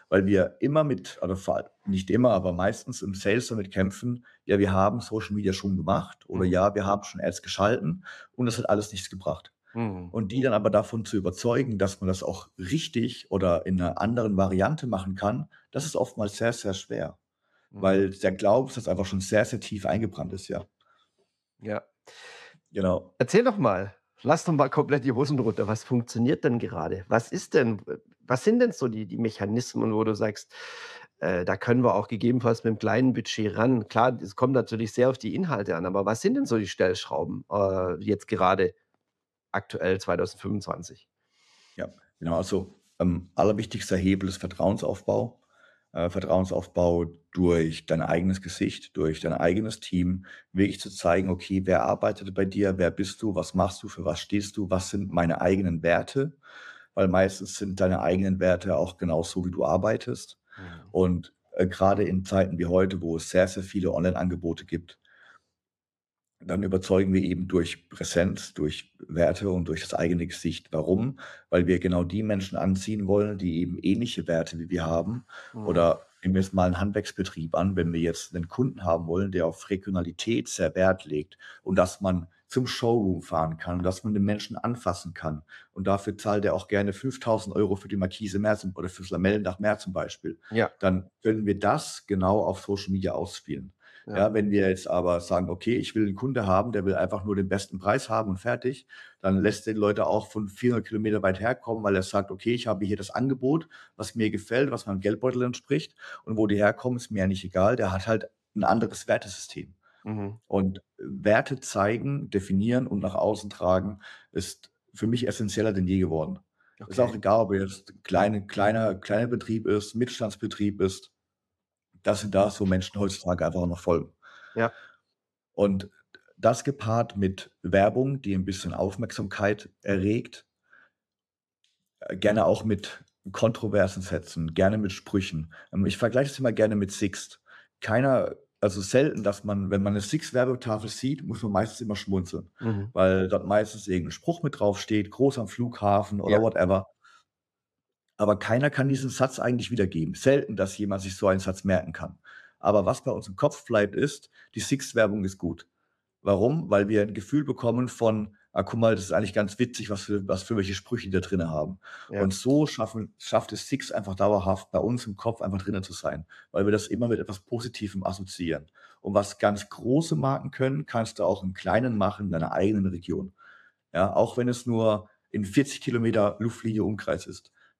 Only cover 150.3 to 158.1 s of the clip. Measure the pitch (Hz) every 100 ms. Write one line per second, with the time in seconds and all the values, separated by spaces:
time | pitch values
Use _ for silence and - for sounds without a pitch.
150.3 | 139 135 101 95 - 101 98 95 92 101
151.3 | 95 95 92 98 90 - 82 80 - -
152.3 | - - _ - 104 95 131 135 101 -
153.3 | 95 147 - - 113 104 - 143 - _
154.3 | _ - 110 - 135 - 117 107 104 95
155.3 | 95 87 80 - _ _ _ _ _ -
156.3 | 98 117 160 - 101 101 107 104 98 98
157.3 | 147 143 - 120 117 127 - 113